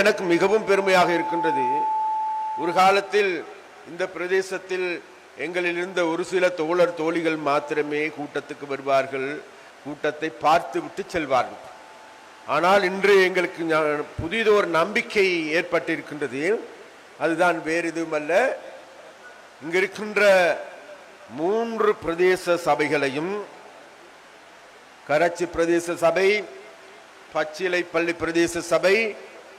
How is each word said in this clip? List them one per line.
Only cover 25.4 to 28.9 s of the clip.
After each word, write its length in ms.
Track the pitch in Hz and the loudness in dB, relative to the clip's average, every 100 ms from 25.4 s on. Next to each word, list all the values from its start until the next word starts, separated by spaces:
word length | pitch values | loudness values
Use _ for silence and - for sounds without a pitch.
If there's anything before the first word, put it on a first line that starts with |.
| 170 | -4
பிரதேச 400 | 160 170 170 170 160 | 0 2 2 0 0
சபை, 240 | 165 165 190 208 185 - - - - - - - - | 2 4 2 2 -2 -14 -20 -20 -20 -20 -20 -20 -8
பச்சிலைப்பள்ளி 840 | 156 156 - 185 180 175 165 170 165 | -4 -4 -4 -2 -2 -2 -2 -2 -2
பிரதேச 400 | 160 170 170 170 160 | -2 2 0 0 0
சபை, 220 | 165 175 | 2 4